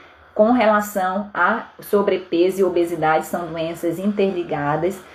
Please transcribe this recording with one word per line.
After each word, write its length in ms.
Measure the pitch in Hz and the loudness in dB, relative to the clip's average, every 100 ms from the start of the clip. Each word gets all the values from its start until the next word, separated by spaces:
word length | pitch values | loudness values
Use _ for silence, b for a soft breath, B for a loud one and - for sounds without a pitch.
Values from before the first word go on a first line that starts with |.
| B B - | B B -8
com 180 | - 214 | 2 4
relação 800 | 247 214 208 208 196 185 190 202 | 4 4 2 0 -2 -2 -2 -6
a 320 | 175 180 233 - - | 0 0 0 -6 -14
sobrepeso 800 | - 202 202 185 - 170 185 190 | 0 2 2 0 -2 0 2 2
e 40 | |
obesidade, 640 | 180 175 170 165 156 160 - | 0 2 -2 0 0 0 0
são 200 | 175 170 | -6 -6
doenças 500 | 160 160 156 170 160 | -6 -6 -4 -4 -2
interligadas, 1000 | 202 208 196 180 160 151 143 156 175 202 B | -2 0 0 0 -4 -4 -2 0 -2 -4 B